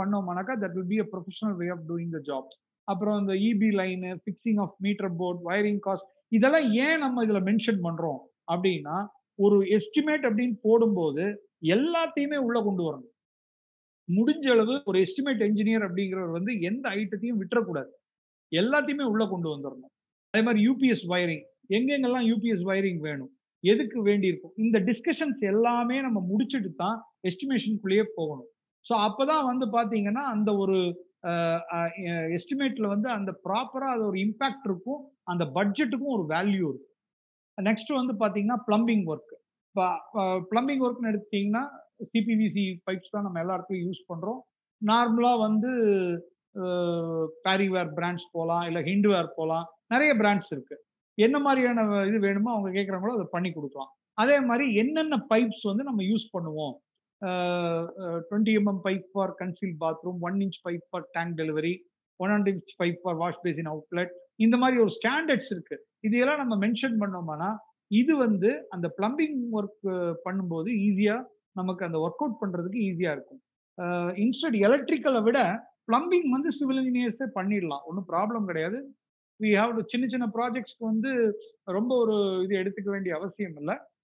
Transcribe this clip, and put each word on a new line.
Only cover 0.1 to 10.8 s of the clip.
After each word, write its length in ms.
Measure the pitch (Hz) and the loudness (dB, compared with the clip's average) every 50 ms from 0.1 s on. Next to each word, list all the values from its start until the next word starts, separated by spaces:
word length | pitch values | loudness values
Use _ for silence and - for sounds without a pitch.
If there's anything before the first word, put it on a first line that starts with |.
| 202 202 190 180 175 180 190 202 262 220 | -2 -2 -2 -2 -4 -4 -4 -4 -4 -4
that 120 | 202 185 170 190 | -4 -4 -4 -6
will 120 | 185 180 | -4 -2
be 100 | 208 220 | -2 -2
a 100 | 202 214 208 | -2 -2 -6
professional 400 | 185 165 196 180 - 220 214 196 175 | -10 -10 -12 -10 -6 -4 -4 -2 -2
way 100 | 175 175 | -4 -4
of 80 | 180 170 160 156 | -4 -6 -8 -6
doing 220 | 170 170 170 170 165 | -6 -6 -4 -4 -6
the 100 | 156 139 147 | -6 -6 -6
job. 160 | 143 131 135 - - _ _ _ _ _ _ | -6 -6 -8 -10 -18 _ _ _ _ _ _
அப்புறம் 360 | - 196 180 214 208 214 208 | -6 -4 -2 0 0 0 0
இந்த 140 | 202 196 190 | 0 0 0
இ 180 | 190 202 226 233 196 | 2 2 2 2 4
பி 120 | 220 220 | 2 2
லைனு, 420 | 202 196 185 185 185 185 180 180 185 - - | 2 2 0 0 -2 -4 -6 -8 -8 -8 -8
fixing 320 | 214 190 - _ 233 220 208 | -10 -10 -6 _ 0 0 2
of 100 | 202 175 - _ 190 | 0 -2 -4 _ -2
meter 260 | 202 208 202 196 190 175 165 | -2 -2 0 -2 -4 -2 -2
board, 180 | 185 180 180 175 170 | -2 -4 -4 -4 -4
wiring 360 | 170 180 202 208 208 208 202 208 196 | -2 0 2 2 2 0 0 -2 -4
cost, 180 | 196 - - - _ _ _ _ | -4 -4 -6 -12 _ _ _ _
இதெல்லாம் 420 | 226 220 214 269 302 320 302 240 | 2 4 6 6 6 4 4 4
ஏன் 280 | 214 233 262 302 330 320 | 2 2 2 2 2 0
நம்ம 260 | 294 262 247 247 233 | 0 0 0 0 0
இதுல 140 | 214 214 196 185 | 2 2 2 2
மென்ஷன் 360 | 190 214 226 214 233 214 190 175 | 2 2 2 2 2 0 0 0
பண்றோம் 360 | 170 165 160 165 160 139 - - _ _ _ _ - | -2 -4 -2 -4 -4 -4 -6 -10 _ _ _ _ -4
அப்படின்னா, 440 | 165 180 185 190 180 160 143 143 160 190 202 208 - _ _ _ _ | -4 0 0 0 0 0 -4 -6 -6 -6 -6 -8 -12 _ _ _ _
ஒரு 220 | - 196 202 208 202 | 2 4 6 6 6
எஸ்டிமேட் 640 | 196 - 208 214 214 - - 302 294 302 302 302 294 240 | 6 4 2 2 2 2 0 0 2 2 0 2 2 2
அப்படின்னு 300 | 214 208 247 247 220 - | 2 2 0 0 -2 0
போடும்போது 640 | - 214 226 233 | 2 4 6 6